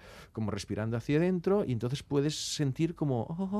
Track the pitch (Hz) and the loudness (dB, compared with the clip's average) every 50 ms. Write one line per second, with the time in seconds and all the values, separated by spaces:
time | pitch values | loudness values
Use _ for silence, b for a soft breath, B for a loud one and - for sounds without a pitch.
0 | B B B B B B - 110 110 104 107 98 - - 98 98 110 113 117 113 | B B B B B B -6 -4 -2 -2 -2 -4 -4 -4 -4 -2 -2 -2 -2 -2
1 | - - 143 156 175 185 185 175 - 190 196 208 - - 123 107 120 120 143 - | 0 2 2 4 4 4 2 2 2 2 2 4 2 0 0 0 0 -2 -2 -4
2 | - - 139 143 143 156 151 - - - - - 147 135 127 - 160 165 170 - | -4 0 2 2 2 2 0 -2 -6 -6 -2 0 0 0 2 0 0 0 0 0
3 | 156 143 127 113 - - 165 175 196 185 202 | 0 0 2 0 0 -2 -4 -4 -4 -2 -2